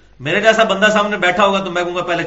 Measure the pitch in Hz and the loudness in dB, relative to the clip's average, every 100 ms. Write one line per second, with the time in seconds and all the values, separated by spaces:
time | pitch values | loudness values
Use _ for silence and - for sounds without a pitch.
0 | _ - 131 190 220 208 202 190 214 208 | _ -12 -4 0 2 2 2 2 2 2
1 | 208 208 180 180 196 196 185 175 175 175 | 0 -2 0 2 2 0 -2 -4 -4 -4
2 | 175 170 | -4 -4